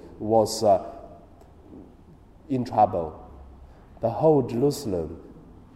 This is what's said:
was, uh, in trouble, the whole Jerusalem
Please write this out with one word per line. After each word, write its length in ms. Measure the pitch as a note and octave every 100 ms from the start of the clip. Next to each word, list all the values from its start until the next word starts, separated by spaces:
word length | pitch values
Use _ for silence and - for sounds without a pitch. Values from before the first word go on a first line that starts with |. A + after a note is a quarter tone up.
| - -
was, 440 | G#2+ A2+ G#2+ -
uh, 220 | G#2+ F#2 - - - - - - - - - - - - - - - - -
in 160 | C3 A2+
trouble, 640 | A#2 G#2 F#2+ D#2+ - - - - - - - - -
the 80 | A#2
whole 340 | A#2 D#3 D3
Jerusalem 760 | A#2 A#2 C#3+ C#3+ A2+ F2 D#2 E2 - - - - -